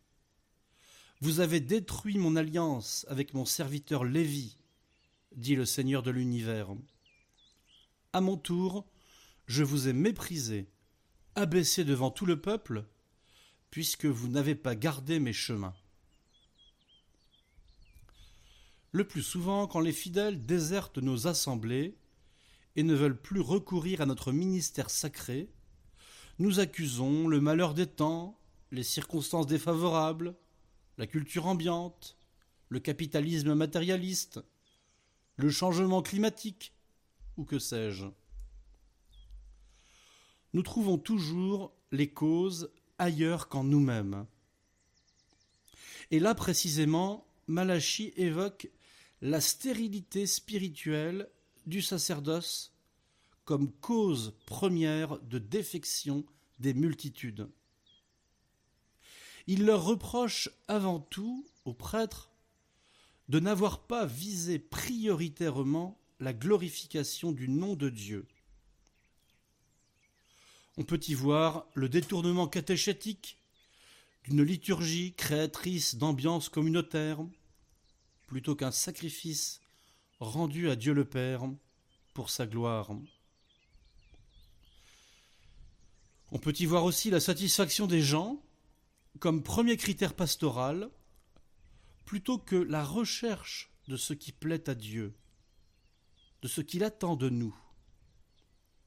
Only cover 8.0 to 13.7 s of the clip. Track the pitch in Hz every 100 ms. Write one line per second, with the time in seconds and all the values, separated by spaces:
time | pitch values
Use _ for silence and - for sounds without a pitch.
8 | _ 180 190 180 - 175 190 202 - _
9 | _ - - _ - 131 139 143 131 127
10 | 208 190 - 160 113 104 95 _ _ _
11 | _ _ - - 165 180 160 185 147 127
12 | 131 - 185 151 196 214 - 110 104 _
13 | _ _ _ _ - _ _